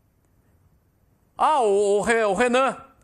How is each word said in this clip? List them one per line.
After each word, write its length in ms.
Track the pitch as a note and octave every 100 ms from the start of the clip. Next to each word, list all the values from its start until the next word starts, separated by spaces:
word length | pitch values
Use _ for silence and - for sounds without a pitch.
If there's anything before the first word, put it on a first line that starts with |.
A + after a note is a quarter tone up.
| _ _ _ _ _ _ _ _ _ _ _ _ _ -
Ah, 240 | C4 D4+
o, 380 | A3 G3 G#3 G3+
o 20 |
Re-, 220 | F#3 A#3
o 100 | G#3+
Renan. 420 | F#3 B3 B3 C4+ G3+ - _